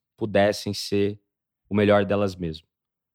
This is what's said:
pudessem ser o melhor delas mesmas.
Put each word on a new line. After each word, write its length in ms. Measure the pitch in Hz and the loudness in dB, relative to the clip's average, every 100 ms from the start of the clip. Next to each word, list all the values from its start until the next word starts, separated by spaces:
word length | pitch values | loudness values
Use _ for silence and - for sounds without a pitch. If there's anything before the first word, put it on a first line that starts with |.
| _ - | _ -10
pudessem 560 | 110 98 101 104 104 | -2 2 2 0 -6
ser 460 | 101 - 101 101 107 _ _ _ _ - | -8 -4 -2 -2 -4 _ _ _ _ -4
o 60 | |
melhor 320 | 101 104 104 98 | 2 4 4 2
delas 280 | 101 98 | 0 -2
mesmas. 300 | 90 85 78 _ _ _ _ _ | -4 -8 -8 _ _ _ _ _